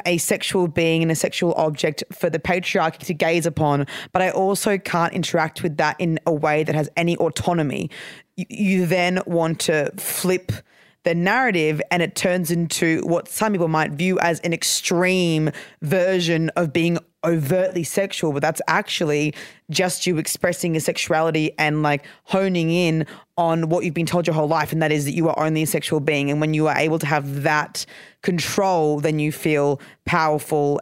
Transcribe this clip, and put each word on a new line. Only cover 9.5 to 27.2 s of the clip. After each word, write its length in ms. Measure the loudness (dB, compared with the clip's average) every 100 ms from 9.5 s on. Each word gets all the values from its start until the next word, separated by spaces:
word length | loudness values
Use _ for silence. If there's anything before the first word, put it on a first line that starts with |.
| 0
to 300 | 0 0 0 -4
flip 560 | -8 -4 0 0 -2 -10 -12 _ _ _
the 100 | -2
narrative, 680 | 2 2 2 2 2 2 0 0
and 100 | 0
it 140 | 0 0
turns 340 | 0 2 0
into 520 | 0 0 0 2 2 0
what 220 | -2 -2
some 240 | -2 0
people 160 | 2 2
might 240 | 2 0
view 260 | 0 0 2
as 180 | 0 0
an 140 | -2
extreme 960 | -2 -2 -2 0 2 2 2 2 2 0 -4 -12 -10
version 640 | -2 2 2 2 2 0 0 0
of 180 | 0
being 240 | 2 2 0 -4 _
overtly 600 | 0 0 2 0 0 -2
sexual, 480 | -4 -2 -2 -2 -2
but 100 | 0
that's 200 | -2 -2 0
actually 640 | 0 0 -2 0 0 -2 -4 -14 -18 -6
just 380 | -2 0 0 0
you 100 | 0
expressing 560 | -2 -2 -2 -2 -2
your 80 | 0
sexuality 680 | 0 -2 0 2 2 2 0 0
and, 240 | 0 2
like, 200 | 0 0 -4 -20
honing 480 | -4 0 2 0 2
in 340 | 2 2 0 -2 -10 -10 -2
on 320 | 0 0 0
what 140 | 0 -2
you've 80 | -2
been 100 | 0
told 180 | 0 0
your 80 |
whole 140 | 0 2
life, 240 | 0 0
and 100 | 0
that 100 | 2
is 140 | 2 0
that 60 |
you 160 | 0 0
are 100 | 2
only 220 | 0 0
a 40 | 0
sexual 320 | -2 -2 -2
being. 320 | 0 0 0
And 100 | 0
when 140 | 0 2
you 120 | 2
are 100 | 2
able 200 | 0 0
to 60 | 2
have 380 | 0